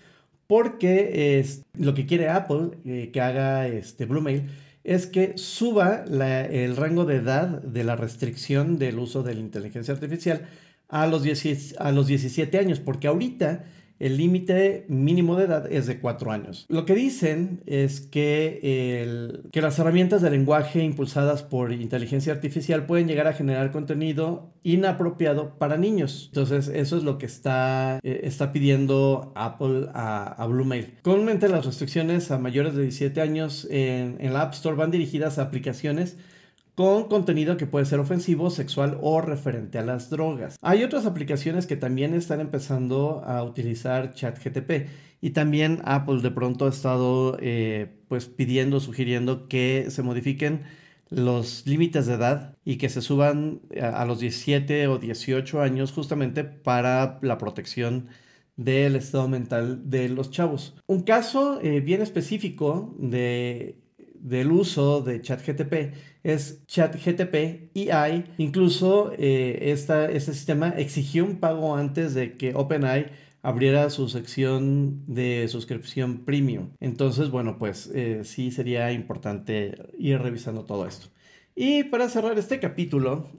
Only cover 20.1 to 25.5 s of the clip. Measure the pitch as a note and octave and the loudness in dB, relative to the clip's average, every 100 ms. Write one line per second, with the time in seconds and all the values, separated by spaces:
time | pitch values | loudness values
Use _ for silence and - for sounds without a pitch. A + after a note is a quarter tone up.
20.1 | G3+ E3+ C#3+ C3+ D3+ D3 E3+ D#3+ C#3+ C3+ | 4 4 4 4 4 2 0 0 0 -2
21.1 | D3 C#3+ C#3+ - B2+ A#2+ A#2+ A2+ B2+ A#2 | 2 2 2 -2 -2 -2 -2 -4 -4 -2
22.1 | C3+ D3+ C#3+ D3 D#3+ - D#3 C#3+ E3+ E3 | -2 0 -2 -4 -4 0 0 2 2 2
23.1 | D3+ D3+ D3+ C#3 C3 C3+ D3+ C#3+ D3 D#3+ | 2 2 2 0 0 0 -2 -4 -2 -2
24.1 | D3 D#3+ F3 - _ - F3+ F#3+ F3+ E3+ | 0 -2 -4 -10 _ 2 4 4 2 0
25.1 | F3 D#3+ C#3+ C#3+ | 2 2 2 -2